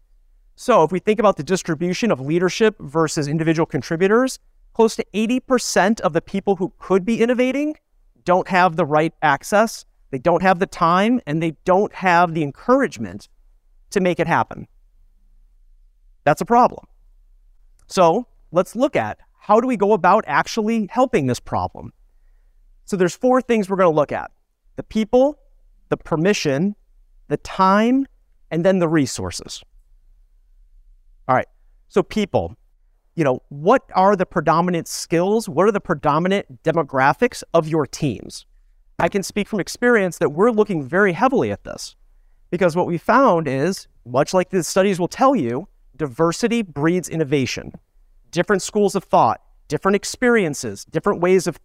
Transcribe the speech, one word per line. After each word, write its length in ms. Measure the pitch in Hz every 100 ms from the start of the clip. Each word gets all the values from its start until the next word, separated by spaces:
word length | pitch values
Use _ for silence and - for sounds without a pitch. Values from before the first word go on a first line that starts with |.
| _ _ _ _ _ -
So 260 | - 220
if 80 | 156
we 80 | 185
think 220 | - 214
about 160 | 214 190
the 60 |
distribution 680 | 139 185 - 151 175 180 165
of 100 | 147
leadership 560 | 135 170 180 - 220 214
versus 480 | 147 151 156 - 143
individual 360 | 156 160 160
contributors, 720 | 156 151 - 165 190 220 262 - _ _ _
close 240 | - 220 -
to 100 | -
eighty 240 | 196 214 254
percent 600 | - 247 - 202 185 226
of 120 | 185
the 80 | 160
people 360 | - 196 196 190
who 160 | 190 -
could 260 | - 190
be 180 | 185 226
innovating 540 | 226 240 254 269 302 302 _ _ _ _
don't 240 | - 180 -
have 280 | 185 185 160
the 80 |
right 300 | 156 151 160 -
access, 640 | 151 139 - 202 226 - - _ _
they 80 | 135
don't 240 | 147 165
have 160 | 185 180
the 80 | 185
time, 540 | - 165 180 208 247 -
and 160 | 160
they 140 | 165 -
don't 300 | - 185 208
have 400 | - 185 170 175
the 80 | 160
encouragement 840 | 143 - - 262 233 - 98 101 - _ _ _ _ _ _
to 100 | 208
make 180 | 180 170
it 80 | 165
happen. 400 | 147 113 - 120 _ _ _ _ _ _ _ _ _ _ _ _ _ _ _
That's 160 | - 151
a 60 | 175
problem. 400 | 240 240 - - _ _ _ _ _ _ _ _ _ _
So 400 | - 170 185 247 _ _
let's 240 | 165 185
look 220 | 214 277 -
at 220 | 107 - _ _
how 220 | - 214
do 80 | 254
we 80 | 233
go 160 | 196
about 320 | 214 175 202 -
actually 600 | 147 - - 214 226 196
helping 360 | - 254 208 135
this 140 | 120
problem. 520 | - 104 90 - 113 - _ _ _ _ _ _ _ _
So 120 | - 196
there's 180 | 175
four 260 | - 254 254
things 300 | - 226 185
we're 60 | 190
gonna 140 | 185
look 220 | 156 143
at: 200 | 107 - _ _ _ _
the 80 | -
people, 560 | - 220 214 247 269 294 _ _ _ _ _
the 80 | 156
permission, 800 | - 160 175 208 156 135 190 208 _ _ _ _ -
the 80 | 147
time, 720 | - - 190 202 226 262 269 _ _ _ _
and 140 | 160
then 160 | 180 190
the 80 | 165
resources. 760 | 160 131 - 92 - - - - _ _ _ _ _ _ _ _ _ _ _ _ _ _ _ -
All 80 |
right, 140 | 127 - _ _ _ _
so 140 | -
people, 540 | 165 - 202 120 85 - _ _ _ _ _
you 80 | -
know, 200 | 147 127 -
what 320 | 143 160 262 -
are 220 | - 190 202
the 80 |
predominant 640 | 185 185 151 160 180 175 -
skills? 580 | - - 165 180 220 220
What 200 | 143 196
are 60 |
the 60 | 202
predominant 840 | - 160 151 147 180 196 - 127
demographics 800 | 160 160 147 135 135 151 247 - -
of 160 | 165 160
your 180 | 160 143
teams? 600 | - 151 101 - - - _ _ _ _ -
I 120 | 170
can 120 | 202
speak 240 | 180 - 196
from 140 | 214
experience 560 | 160 - 247 233 190 -
that 120 | 151
we're 200 | 147 226
looking 320 | 214 208 175
very 300 | 131 175 208
heavily 400 | 156 254 262 117
at 120 | 101
this 320 | - - - - _ _ _ _ _
because 240 | 175 180
what 120 | 160 165
we 100 | 165
found 500 | - 226 277 170 156
is, 420 | 131 156 190 - _ -
much 260 | 127 151
like 160 | 185 180
the 160 | 190
studies 340 | 151 - 196 175
will 80 | 175
tell 300 | - 262 269
you, 320 | 120 120 190 _ _ -
diversity 680 | 151 117 165 160 233 233
breeds 480 | 196 143 156 180 -
innovation. 640 | 160 147 143 127 - - - _ _ _ _ _
Different 320 | 165 175 196
schools 320 | - 214 202
of 100 | 196
thought, 380 | - 180 131 104 _ _ -
different 280 | 151 190 202
experiences, 920 | - - 247 233 175 143 120 98 -
different 340 | 151 202 196
ways 260 | 175 185 170
of 120 | 151